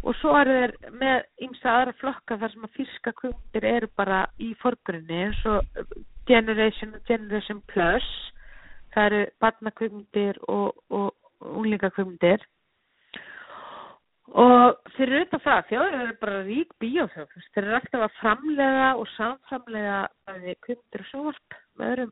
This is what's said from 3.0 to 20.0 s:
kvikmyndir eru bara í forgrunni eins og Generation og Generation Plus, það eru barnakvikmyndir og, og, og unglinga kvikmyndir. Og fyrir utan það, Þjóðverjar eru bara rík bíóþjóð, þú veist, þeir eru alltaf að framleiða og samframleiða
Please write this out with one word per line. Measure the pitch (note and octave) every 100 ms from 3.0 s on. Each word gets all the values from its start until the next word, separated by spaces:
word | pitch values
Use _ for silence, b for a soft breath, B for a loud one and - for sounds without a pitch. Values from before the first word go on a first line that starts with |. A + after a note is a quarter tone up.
| -
kvikmyndir | - B3+ - - G#3+
eru | G#3+ A#3 A3+
bara | - G3 F#3+ F#3+ -
í | A3+ G#3+
forgrunni | - - - E3+ D#3+ E3+ G3+
eins | G#3+ A3
og | G#3 - - - - - - -
Generation | A#3 A3 G#3+ A3 - A3
og | G#3+
Generation | - A3+ G#3+ G#3 - G#3
Plus, | - F#3+ E3+ F3+ - - - b b b b b b
það | - G#3
eru | G#3 G3+ _
barnakvikmyndir | A3 - G#3+ - A3+ G#3 G3+ G#3 G3+ G3 -
og, | G3+ G3+ - _
og, | G3+ G3+ _ _ _
og | - D3+
unglinga | A3 G#3 F#3+
kvikmyndir. | F#3+ F#3+ F3 F3 G#3 - _ _ _ _ B B B B B B B B B B B _ _ _
Og | - B3 B3 B3 - -
fyrir | - C4 C#4
utan | F4+ D4
það, | D4 A3+
Þjóðverjar | - A3+ F#4 C#4+
eru | A#3+ A3+
bara | G#3 G3
rík | F#3+ A#3+ E4+ -
bíóþjóð, | A3+ D4+ D4 E3+ D3+
þú | -
veist, | -
þeir | -
eru | G3+ A#3
alltaf | - B3+
að | G#3+ -
framleiða | A3+ A3+ D4+ C#4+ C4+ C4+ C4
og | B3+ A3
samframleiða | - A3 C4+ - C4 A#3+ A3 G#3 G3